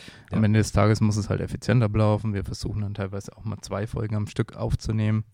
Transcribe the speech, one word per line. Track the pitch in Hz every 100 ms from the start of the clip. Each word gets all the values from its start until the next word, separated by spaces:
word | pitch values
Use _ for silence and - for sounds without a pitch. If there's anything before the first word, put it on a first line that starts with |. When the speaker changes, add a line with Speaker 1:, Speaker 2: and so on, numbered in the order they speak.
| - - -
Speaker 1:
am | 92
Speaker 2:
Ja. | 107
Speaker 1:
Ende | 110
des | 101
Tages | - 104 110
muss | 107 104
es | 101
halt | 101
effizient | 92 - - 120
ablaufen. | 107 107 107 104 110
Wir | 98
versuchen | - 113 - 98
dann | 101 104
teilweise | 98 98 - -
auch | 104
mal | 101
zwei | - 98 107
Folgen | 120 113 107
am | 104
Stück | - 113 -
aufzunehmen. | 113 - - 110 107 110 107